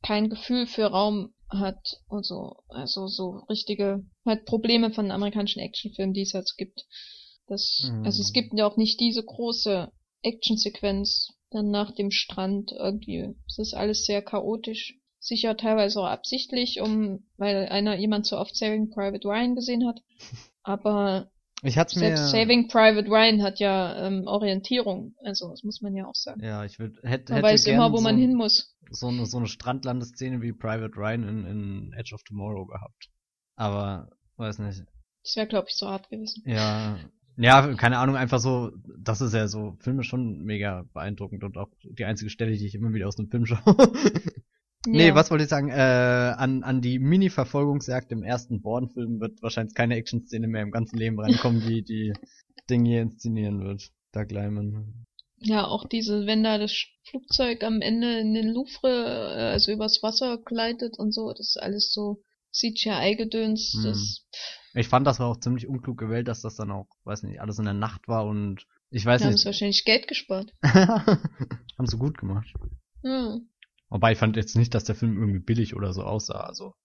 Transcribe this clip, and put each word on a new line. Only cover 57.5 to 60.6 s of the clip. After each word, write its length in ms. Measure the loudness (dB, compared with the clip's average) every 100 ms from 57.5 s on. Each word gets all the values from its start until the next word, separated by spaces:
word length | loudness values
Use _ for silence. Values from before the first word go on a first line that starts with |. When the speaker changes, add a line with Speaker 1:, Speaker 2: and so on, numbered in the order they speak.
| 0
Speaker 1:
am 180 | 0 0
Ende 380 | 2 0 2 0
in 140 | 0 2
den 140 | 0
Louvre, 400 | -2 -6 -2 0 0 -2 -4 -4 -2
äh, 60 | 0
also 180 | 2 2
übers 320 | 0 0 0
Wasser 340 | 0 -2 -2 -4
gleitet 600 | -4 -2